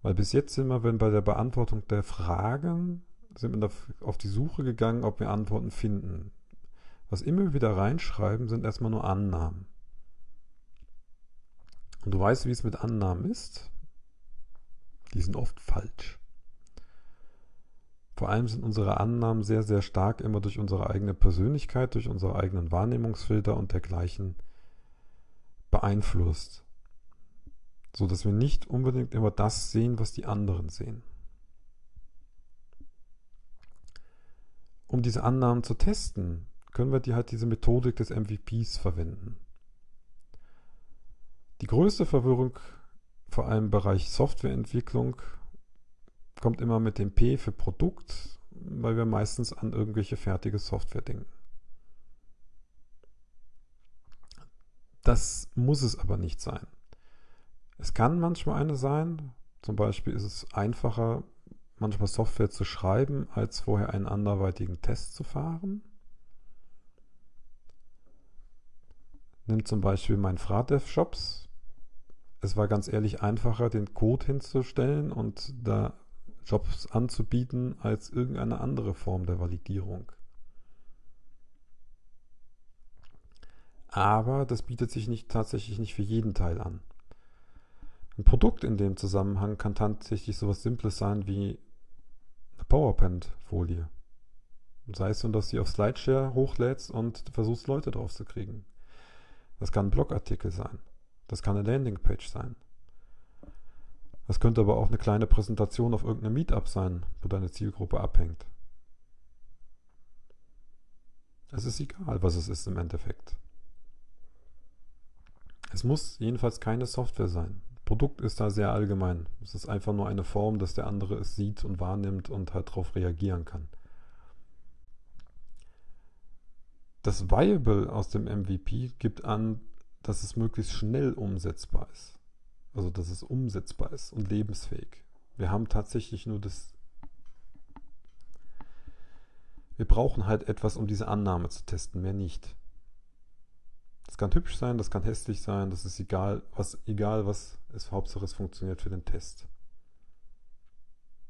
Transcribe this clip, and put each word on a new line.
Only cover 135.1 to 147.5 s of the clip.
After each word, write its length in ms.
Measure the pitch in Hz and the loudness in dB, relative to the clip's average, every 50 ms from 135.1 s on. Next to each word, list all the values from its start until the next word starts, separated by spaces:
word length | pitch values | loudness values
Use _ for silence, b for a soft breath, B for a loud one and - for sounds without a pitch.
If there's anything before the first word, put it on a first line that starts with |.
| - - - - - | -20 -20 -20 -18 -6
Wir 120 | - 95 90 | -2 0 2
haben 200 | 98 104 113 107 | 2 2 2 4
tatsächlich 580 | - 110 101 - - 117 107 - - 95 - | 2 2 2 2 -2 -4 -4 -4 -8 -8 -6
nur 140 | 113 110 104 | -4 -4 -4
das, 340 | 101 101 - - - - - - - - - - - - - - - - - - - - - - - - - - - - - - - - - - - - - b b b b b b b b b b b b b b b b b b b b b b b b b b - - | -4 -4 -6 -6 -8 -8 -10 -12 -14 -12 -12 -10 -10 -10 -10 -10 -10 -10 -10 -10 -10 -12 -10 -10 -12 -14 -12 -14 -12 -12 -12 -12 -12 -14 -12 -12 -8 -8 -8 b b b b b b b b b b b b b b b b b b b b b b b b b b -12 -4
wir 100 | - 117 | -4 8
brauchen 400 | - - - 123 139 - 120 101 | 8 8 8 8 2 2 2 2
halt 220 | 98 110 107 - - | 2 2 2 2 -2
etwas, 280 | 110 - - 110 - | -4 0 0 -2 0
um 120 | - 110 101 | 0 -2 -2
diese 180 | 104 101 110 | 0 -2 0
Annahme 440 | - 107 104 104 98 92 87 87 87 | 0 0 0 2 2 2 0 0 -2
zu 140 | - - - | -4 -6 -6
testen, 380 | - - 90 - - - 95 90 | -4 -4 -4 -4 -6 -4 -4 -4
mehr 120 | 95 98 | -2 -2
nicht. 420 | 101 98 87 - - - - - - - - - - - - - - - - - - - - - - - - - - - - - - - - - - - | -2 -4 -4 -4 -6 -6 -8 -10 -8 -10 -10 -12 -12 -16 -16 -18 -18 -18 -20 -20 -20 -20 -20 -18 -18 -18 -18 -18 -14 -14 -12 -14 -12 -14 -14 -16 -14 -14
Das 120 | - - - | -12 -4 -2
kann 160 | 107 95 90 | 2 6 6
hübsch 220 | - 180 - - | 6 6 4 0
sein, 200 | - 131 123 120 | 0 2 2 2
das 140 | 117 101 - | 2 0 2
kann 140 | - 104 87 | 0 2 2
hässlich 360 | 113 110 - - - 104 - | 2 2 0 -2 -2 -2 -2
sein, 300 | - - 101 101 98 95 | 0 0 0 0 0 0
das 140 | 92 90 - | -2 -2 -4
ist 160 | 92 - - | -4 -6 -6
egal, 420 | 92 - - 92 95 98 101 110 - - - | -4 -2 0 0 2 0 0 -2 -4 -6 -4
was, 200 | - 101 - - - - | -4 -4 -4 -4 -6 -4
egal 420 | - 107 98 107 104 110 110 104 | -4 0 0 2 2 2 2 2
was 340 | 98 104 - - - | 0 0 -2 -4 -8